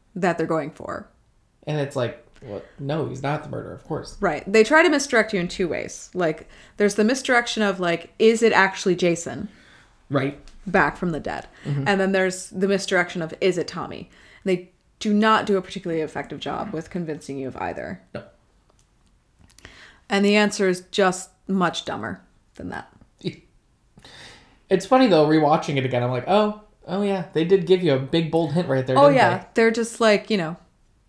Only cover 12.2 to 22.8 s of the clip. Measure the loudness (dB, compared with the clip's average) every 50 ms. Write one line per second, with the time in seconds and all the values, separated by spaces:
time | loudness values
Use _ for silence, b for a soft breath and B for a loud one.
12.2 | 0 0 -2 -6 -10 -12 -6 -2 0 0 0 -2 -2 0 0 0 0 -2 -4 -8
13.2 | -8 -8 -6 -2 0 0 0 0 -4 -6 -8 -10 -10 -10 -12 -14 -16 b b b
14.2 | b b b b -4 -2 -2 -2 -4 -8 _ _ _ _ _ -6 -2 0 2 2
15.2 | 4 4 2 2 2 0 0 0 -2 -4 -10 -10 -8 -6 -4 -4 -4 -4 -6 -8
16.2 | -10 -10 -12 -12 -10 -8 -8 -8 -8 -8 -8 -10 -10 -8 -8 -8 -6 -8 -8 -10
17.2 | -10 -10 -10 -8 -8 -10 -8 -8 -8 -8 -8 -8 -10 -12 -12 -14 _ _ -16 -16
18.2 | -16 -18 _ _ _ _ _ _ _ _ _ _ _ _ _ _ _ _ _ _
19.2 | _ _ _ _ _ -20 _ B B B B B B B B B B -2 0 2
20.2 | 4 4 4 4 4 2 2 0 0 0 0 -2 -6 _ -2 0 2 2 0 -2
21.2 | -8 -16 _ _ _ -4 -2 0 0 0 -2 -4 -8 -8 -8 -8 -8 -10 -10 -12
22.2 | -16 _ _ _ _ _ _ -16 -14 -12 -12 -12